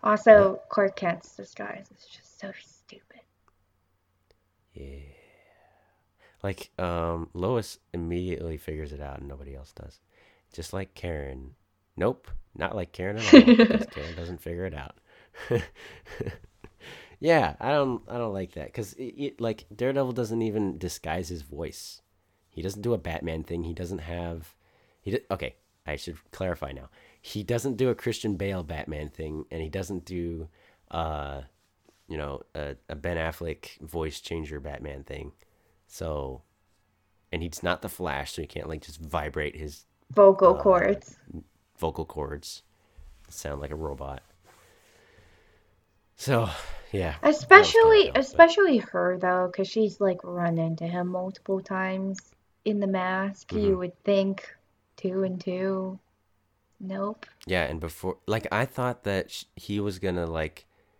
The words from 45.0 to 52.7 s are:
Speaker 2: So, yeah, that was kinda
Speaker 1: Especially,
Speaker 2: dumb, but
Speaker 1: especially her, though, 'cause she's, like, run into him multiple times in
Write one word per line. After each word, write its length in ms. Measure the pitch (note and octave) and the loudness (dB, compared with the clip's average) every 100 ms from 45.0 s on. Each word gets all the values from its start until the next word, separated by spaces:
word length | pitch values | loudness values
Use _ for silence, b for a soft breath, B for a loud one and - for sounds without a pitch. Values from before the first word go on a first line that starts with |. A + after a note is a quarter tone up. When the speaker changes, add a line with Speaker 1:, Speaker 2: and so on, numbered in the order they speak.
| _ - - - _ _ _ _ _ _ _ _ | _ -20 -20 -20 _ _ _ _ _ _ _ _
Speaker 2:
So, 300 | - A#2+ G#2 D#2+ B B B | 0 2 0 -4 B B B
yeah, 240 | G2+ F2 D2+ | -2 -2 0
that 0 | |
was 240 | C#4+ D4+ - | 2 2 10
kinda 220 | F#4+ G#4 | 10 12
Speaker 1:
Especially, 360 | A4+ A4+ A4 F#4 | 8 8 8 6
Speaker 2:
dumb, 80 | |
but 80 | - | 2
Speaker 1:
especially 560 | C4+ - E4 E4 F#4+ B3+ | 0 10 10 10 4 4
her, 380 | - F#3 F3+ F#3 | 2 0 0 2
though, 320 | F3+ F3+ F3+ | 2 2 0
'cause 140 | F3+ F#3+ | -2 -2
she's, 340 | A3 G#3+ - | 2 0 2
like, 180 | G3 F3+ | 0 0
run 340 | F3 F3 E3+ E3 | -6 -2 0 0
into 300 | E3 E3 E3+ | 0 -2 -4
him 220 | F3 F3+ | -4 -4
multiple 520 | F3+ F#3 F#3+ - F#3+ | -4 -6 -10 -4 -4
times 720 | F#3+ F#3+ F#3+ F#3+ F#3+ F#3+ - _ _ _ | -2 -4 -2 -2 -4 -6 -12 _ _ _
in 140 | - | -2